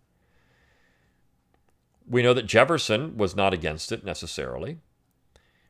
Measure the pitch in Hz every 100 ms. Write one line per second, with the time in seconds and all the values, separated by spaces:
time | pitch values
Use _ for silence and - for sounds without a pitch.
0 | _ _ _ _ _ _ _ _ _ _
1 | _ _ _ _ _ _ _ _ _ _
2 | - 120 123 123 107 110 120 160 - 107
3 | 156 110 98 95 98 92 78 78 - 113
4 | 101 - 82 - 65 62 95 165 _ _
5 | _ _ _ _ _ _ _